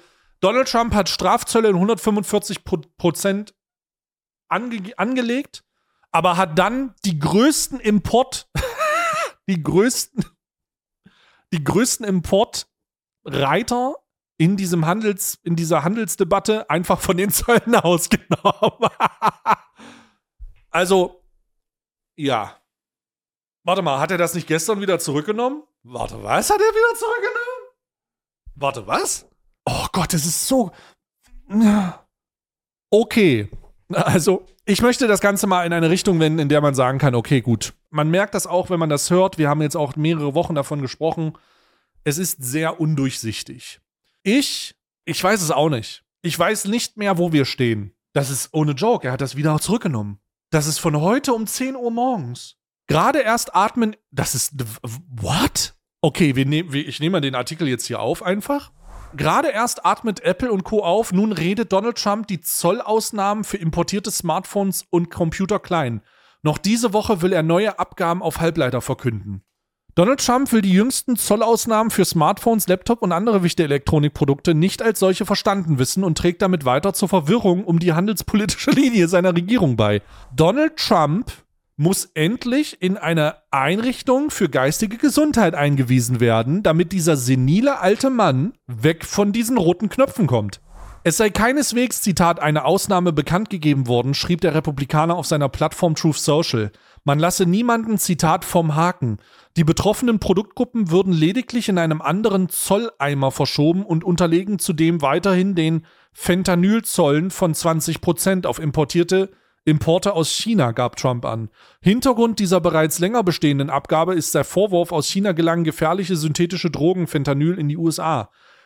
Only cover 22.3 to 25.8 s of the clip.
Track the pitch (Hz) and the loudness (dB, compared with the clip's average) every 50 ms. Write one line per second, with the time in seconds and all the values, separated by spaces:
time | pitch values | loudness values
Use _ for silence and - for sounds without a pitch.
22.3 | 127 110 101 90 - _ _ _ _ _ _ _ _ _ _ _ _ _ _ _ | -2 -2 -2 -6 -12 _ _ _ _ _ _ _ _ _ _ _ _ _ _ _
23.3 | _ _ _ _ _ _ - 175 185 190 180 151 135 135 151 165 190 170 170 165 | _ _ _ _ _ _ -2 -2 0 0 0 0 0 0 0 -2 0 0 -2 -2
24.3 | 175 175 - - 156 165 165 - 220 190 202 190 180 160 - - 135 220 214 208 | -2 -6 -4 -2 -2 -2 0 -2 -2 -2 0 -2 -2 -2 -2 -2 -4 -4 -2 -2
25.3 | 214 226 240 254 285 302 - _ _ _ | -4 -2 -2 -4 -4 -6 -14 _ _ _